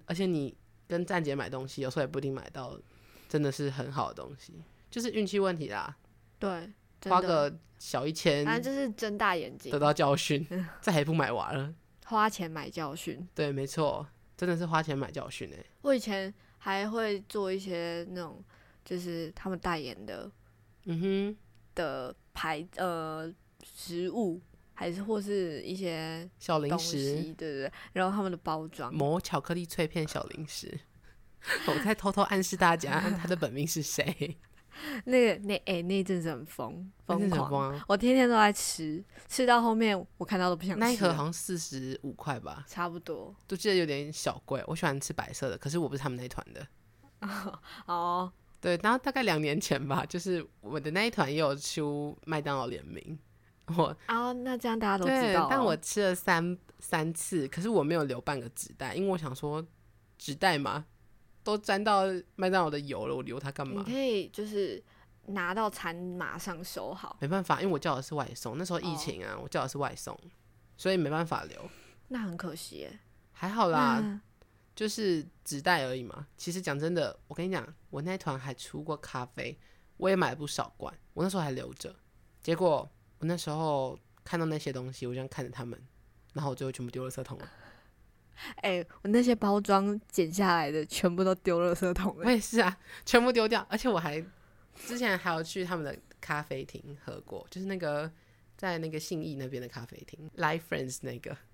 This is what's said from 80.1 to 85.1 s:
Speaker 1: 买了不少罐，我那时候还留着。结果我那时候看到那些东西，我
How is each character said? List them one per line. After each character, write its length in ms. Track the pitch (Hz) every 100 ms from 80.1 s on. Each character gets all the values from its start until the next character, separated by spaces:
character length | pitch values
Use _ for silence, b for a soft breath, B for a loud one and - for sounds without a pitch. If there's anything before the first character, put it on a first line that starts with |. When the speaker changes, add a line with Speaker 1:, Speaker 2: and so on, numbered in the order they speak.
| 190
Speaker 1:
买 160 | 147
了 40 | 120
不 120 | 147
少 260 | - - -
罐， 140 | - - -
我 100 | -
那 60 | 185
时 80 | 185
候 60 |
还 80 | 147
留 200 | 131 127 135
着。 200 | - - _ _ - _
结 140 | - 165
果 360 | 180 143 - - _ -
我 80 | 156
那 100 | 175
时 140 | 160
候 440 | 151 160 143 131 139 _ _
看 160 | - 175
到 80 | 160
那 100 | 156
些 160 | 143
东 180 | 127 127
西， 140 | 131
我 80 | 123